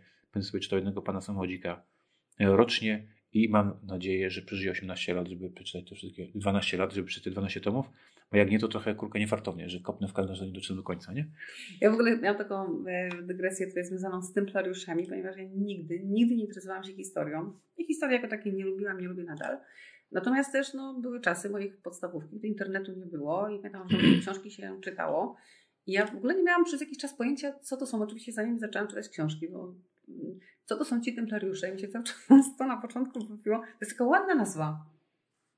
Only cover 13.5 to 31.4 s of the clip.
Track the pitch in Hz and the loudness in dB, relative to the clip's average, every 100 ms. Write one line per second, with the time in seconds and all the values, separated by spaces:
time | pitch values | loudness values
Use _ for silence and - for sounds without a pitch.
13.5 | 190 190 180 180 185 190 185 180 208 196 | -2 -4 -4 -4 -4 -4 -4 -2 -2 0
14.5 | 196 185 185 - 165 180 190 185 190 190 | 0 -2 -4 -4 -2 -2 -6 -8 -8 -8
15.5 | 190 202 185 160 175 196 208 240 240 208 | -4 -4 -4 -6 -6 0 4 4 4 -2
16.5 | 190 190 190 190 190 190 - 147 156 190 | -8 -10 -10 -10 -12 -8 -6 -4 -4 -6
17.5 | - _ - 330 302 285 247 220 214 214 | -10 _ -10 -4 -2 0 0 -2 -4 -4
18.5 | 190 190 190 202 185 180 180 175 151 - | -2 -2 -4 -4 -4 -6 -6 -8 -6 -6
19.5 | 277 - - - - - 185 247 262 277 | -6 -8 -20 -20 -20 -6 -2 2 2 2
20.5 | 269 277 269 269 262 247 240 - 180 202 | 0 0 -4 -8 -6 -6 -2 -2 0 -2
21.5 | 202 196 - 175 - 175 165 156 208 220 | -4 -6 -8 -12 -8 -8 -8 -10 -6 -4
22.5 | 208 190 190 196 185 175 160 143 175 208 | -2 -2 -4 -4 -8 -8 -6 -2 0 0
23.5 | 202 202 196 185 208 - - - 196 208 | -4 -8 -8 0 4 6 6 2 -6 -10
24.5 | - 196 190 190 185 160 151 214 - - | -12 -12 -10 -10 -4 0 0 0 -6 -20
25.5 | - _ _ - 190 220 226 240 381 349 | -20 _ _ -2 0 2 0 0 4 4
26.5 | 349 339 277 294 277 277 - 240 285 285 | 6 4 2 -6 -8 -8 -2 -2 0 -4
27.5 | 277 - 262 262 226 208 220 - 220 226 | -8 -8 -6 -4 -2 -2 -6 -8 -4 -2
28.5 | 233 208 196 208 208 214 - 156 156 165 | -2 -2 -2 -4 -6 -8 -2 -2 -2 -6
29.5 | 180 180 180 _ _ - - - 190 - | -8 -12 -14 _ _ -18 -12 -10 -12 -18
30.5 | _ - - 302 240 240 233 220 208 | _ -6 -4 0 0 0 -2 -2 -2